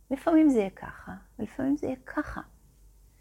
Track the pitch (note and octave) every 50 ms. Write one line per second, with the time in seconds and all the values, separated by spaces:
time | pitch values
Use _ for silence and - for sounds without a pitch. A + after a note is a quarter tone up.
0 | _ _ C4+ C4+ - E4 E4+ D#4 D#4 D4 C4 A3 G3 F#3+ - - - - - -
1 | - - F#3 G3 - _ _ - A3 - - - C4 C4+ C#4+ D4 - - C4 C4
2 | - - - - - - - - - - - _ _ _ _ _ - - _ _
3 | - _ _ _